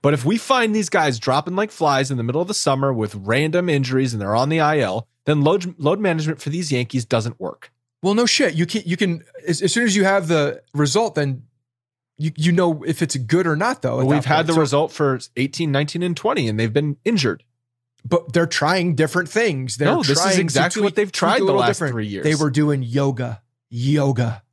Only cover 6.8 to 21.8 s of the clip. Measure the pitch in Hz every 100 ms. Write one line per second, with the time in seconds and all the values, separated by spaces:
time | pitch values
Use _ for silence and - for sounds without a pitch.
6.8 | 120 131 113 117 113 - 90 - - _
7.8 | _ _ 185 208 240 - 247 160 170 220
8.8 | 175 170 196 165 - - 151 156 180 233
9.8 | 240 196 190 196 165 165 143 - _ 143
10.8 | 147 170 226 190 143 127 - _ _ _
11.8 | _ _ _ _ 156 151 160 175 180 151
12.8 | 151 160 156 135 113 170 175 156 220 -
13.8 | 127 120 131 147 131 151 160 165 147 143
14.8 | 156 - 143 127 - - 139 - 165 139
15.8 | 147 165 180 165 220 247 117 107 113 120
16.8 | 147 143 - 220 131 85 _ _ _ _
17.8 | _ _ - 175 170 170 165 - 147 185
18.8 | 175 147 156 175 165 220 226 139 127 110
19.8 | 147 330 156 143 190 185 165 131 175 220
20.8 | 202 208 208 - 175 220 196 135 120 120